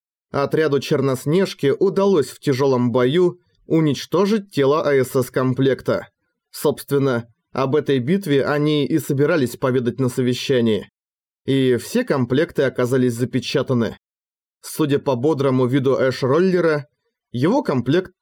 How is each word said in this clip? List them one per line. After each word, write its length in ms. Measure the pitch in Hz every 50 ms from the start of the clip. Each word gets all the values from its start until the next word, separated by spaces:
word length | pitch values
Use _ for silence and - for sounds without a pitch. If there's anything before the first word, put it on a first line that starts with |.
| _ _ _ _ _ -
Отряду 480 | - 139 139 139 - 156 156 147 143 139
Черноснежки 960 | - - 156 135 131 135 131 123 - 147 156 190 190 185 - - - 139 135 -
удалось 500 | 175 196 156 196 196 202 196 156 127 -
в 100 | - -
тяжелом 540 | - 151 135 123 143 139 131 123 123 123
бою 480 | 110 127 123 127 139 180 180 175 175 _ _ _ _ _ _
уничтожить 840 | - 151 165 160 147 131 - - - - 170 202 196 220 214 202 -
тело 320 | - 147 135 135 147 160
А 100 | - 147
С 220 | 143 135 127 127 -
С-комплекта. 920 | 135 120 - - 143 127 131 127 135 135 135 127 - - - 113 87 - - _ _ _ _ _ _ _ _
Собственно, 760 | - - - 151 135 - - - 143 143 135 135 123 117 117 - _ _ _ _
об 220 | - - 135 131 135
этой 240 | 151 143 - 139 131
битве 460 | 117 135 185 196 196 151 143 135 -
они 420 | 117 147 147 147 151 151 147 139
и 120 | - - 156
собирались 580 | - - 147 131 147 147 180 160 131 117 -
поведать 420 | - - 131 123 131 120 120 117 120
на 100 | 131 123
совещании. 800 | - 135 127 123 123 - - - 135 123 117 113 107 98 - - _ _ _ _ _ _ _ _ _ _ -
И 300 | 131 135 135 131 127 123
все 280 | 113 - - - 233 247
комплекты 580 | - 160 135 123 117 135 139 170 165 - -
оказались 520 | 139 127 - - 123 117 131 127 127 123 117
запечатаны. 800 | 117 127 123 - 127 - - - 143 123 - 131 120 113 95 - - _ _ _ _ _ _ _ _ _ _ _ _
Судя 380 | - - - - 156 143 143 131
по 180 | - 143 131
бодрому 500 | 117 120 156 160 135 135 139 127 127 127
виду 300 | 120 127 143 123 135 127 -
Эш-роллера, 880 | 131 131 120 - 139 123 135 165 190 190 175 180 160 165 151 147 135 _ _ _ _ _ _ _ _ _
его 300 | - 120 131 170 240 294
комплект 500 | - - 151 127 113 - 139 185 185 - _ _